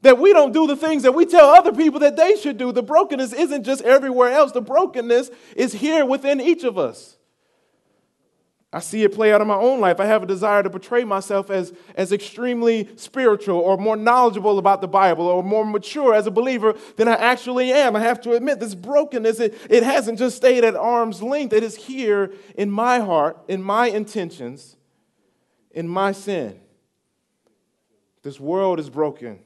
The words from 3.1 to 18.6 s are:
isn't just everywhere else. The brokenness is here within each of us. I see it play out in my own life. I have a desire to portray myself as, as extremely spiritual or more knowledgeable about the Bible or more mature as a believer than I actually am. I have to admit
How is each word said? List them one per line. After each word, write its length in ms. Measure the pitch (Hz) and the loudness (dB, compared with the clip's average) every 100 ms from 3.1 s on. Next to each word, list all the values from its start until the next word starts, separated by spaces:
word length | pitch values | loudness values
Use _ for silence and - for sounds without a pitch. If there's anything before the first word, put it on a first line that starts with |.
| 277 262 | -4 -6
isn't 300 | 233 320 285 | -4 -4 -4
just 180 | 214 269 | -4 -4
everywhere 500 | 233 269 269 247 247 | 2 2 2 0 2
else. 220 | 269 277 | 2 0
The 80 | 247 | 0
brokenness 680 | 214 269 370 254 233 240 269 - - - | -2 0 0 -4 0 0 -2 -12 -20 -4
is 160 | 254 | -4
here 320 | 208 269 320 269 | -2 -2 0 0
within 340 | 269 269 285 | -2 -2 -2
each 240 | 262 339 | 0 -2
of 140 | 262 190 | -2 -4
us. 400 | 135 110 - _ _ _ _ _ _ _ _ _ _ _ _ _ _ _ _ | -6 -6 -20 _ _ _ _ _ _ _ _ _ _ _ _ _ _ _ _
I 80 | 165 | -14
see 240 | - 220 | -10 -2
it 100 | 208 | -2
play 200 | 202 220 | 2 2
out 80 | 208 | 2
in 60 | 214 | 2
my 80 | 202 | 0
own 260 | 233 262 | 0 2
life. 180 | 196 170 | 0 0
I 60 | 202 | 0
have 180 | 220 | 0
a 20 | 185 | -2
desire 380 | 190 208 208 | -4 0 0
to 60 | 196 | 0
portray 340 | 185 - 240 | -6 -6 -4
myself 460 | 240 196 190 202 196 | -2 -4 -4 -4 -4
as, 240 | 196 175 - _ - | -6 -6 -12 _ -8
as 180 | 185 | -4
extremely 760 | 202 202 - 247 240 233 226 208 - | -4 -6 -8 -6 -2 0 0 -4 -12
spiritual 600 | - 262 254 208 202 175 | -14 0 0 0 0 -2
or 180 | 175 190 | 0 0
more 220 | 208 220 | 0 -2
knowledgeable 600 | 214 247 247 202 208 202 | 2 2 2 0 -2 0
about 220 | 190 196 | 2 0
the 80 | 190 | 0
Bible 400 | 196 190 160 175 | 2 2 2 0
or 160 | 180 | -2
more 220 | 180 214 214 | 0 -2 -2
mature 480 | 208 190 294 277 | -6 -8 -2 2
as 140 | 214 208 | 2 2
a 40 | |
believer 440 | 208 247 254 220 214 - - | -2 -2 -2 -2 -2 -10 -4
than 140 | 220 | 0
I 60 | 220 | 2
actually 580 | 233 247 247 254 254 | 0 0 -4 -4 0
am. 240 | 262 269 214 | 2 2 0
I 40 | |
have 200 | 226 240 | -2 -4
to 120 | 240 | -2
admit 280 | 240 262 269 | -2 -2 -6